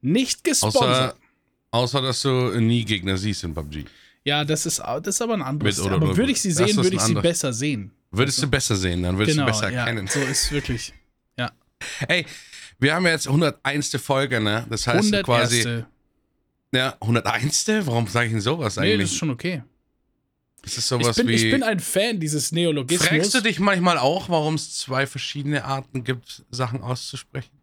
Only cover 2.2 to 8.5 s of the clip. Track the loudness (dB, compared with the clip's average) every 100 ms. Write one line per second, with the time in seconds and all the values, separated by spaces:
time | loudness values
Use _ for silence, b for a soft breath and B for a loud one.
2.2 | 0 2 2 2 2 2 0 -2 0 0
3.2 | 0 -4 -4 -6 -6 -8 -12 B B B
4.2 | -4 -2 0 -2 -2 -4 -4 -6 -4 -4
5.2 | -2 -2 -2 -2 -2 0 0 2 2 2
6.2 | 2 0 0 2 2 4 2 2 2 2
7.2 | 2 0 -2 -2 -2 -4 -6 _ _ 0
8.2 | 2 2 0